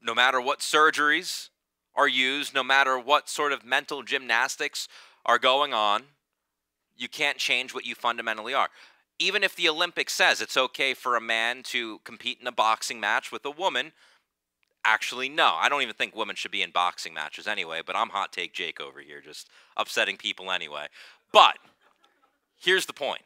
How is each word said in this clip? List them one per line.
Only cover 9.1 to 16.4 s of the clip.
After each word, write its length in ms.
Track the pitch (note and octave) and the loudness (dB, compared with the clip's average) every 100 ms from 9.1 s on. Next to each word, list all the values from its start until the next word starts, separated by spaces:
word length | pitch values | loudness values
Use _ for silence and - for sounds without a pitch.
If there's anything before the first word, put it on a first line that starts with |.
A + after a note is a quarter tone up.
| _ | _
Even 240 | F3 G3 | -2 0
if 120 | G3 - | -2 0
the 120 | E3+ | 0
Olympics 460 | D#3 F3 E3 C#3 | 2 -2 -2 -4
says 260 | - F#3 A#2 | 2 2 2
it's 160 | A2 - | 0 0
okay 380 | C3 - C3+ | 0 0 -2
for 240 | B2+ C3 A#2+ | -2 -2 -2
a 40 | |
man 420 | A2+ A2+ A#2 B2+ | 0 -2 0 -4
to 360 | B2 B2 A2+ G#2+ - | -6 -6 -6 -10 -16
compete 340 | A#2 B2 B2 | -12 -10 -8
in 80 | B2 | -8
a 40 | |
boxing 480 | A#2 A2 A2 - A#2+ | 2 2 2 -2 -4
match 300 | G#2 A#2 - | 0 0 -2
with 160 | A#2 C#3+ | -8 -8
a 60 | |
woman, 400 | D3 F#3 C3 D3 _ _ _ _ _ _ _ _ _ G#2+ | -2 -2 0 -4 _ _ _ _ _ _ _ _ _ 2
actually, 420 | A2 - B2 C3 | 2 0 -6 -6
no. 280 | D#3 C#3+ E2 | 2 4 4
I 120 | G#2+ | 2
don't 140 | C#3+ | 2
even 140 | B2+ G#2 | -2 -2
think 200 | A#2+ G2+ | -6 -4
women 220 | G#2 | -6
should 140 | F#2+ | -4